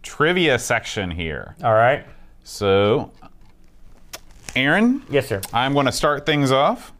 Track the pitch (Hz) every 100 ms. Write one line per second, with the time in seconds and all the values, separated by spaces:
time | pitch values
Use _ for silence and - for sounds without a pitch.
0 | - - 151 180 160 123 - 117 - -
1 | 90 82 82 69 - - 120 110 120 139
2 | - - - - - - 101 98 104 131
3 | 107 - - - - - - - - -
4 | - - - - - 123 135 175 233 277
5 | - 135 127 98 98 117 131 143 135 -
6 | 151 139 147 147 135 135 151 240 -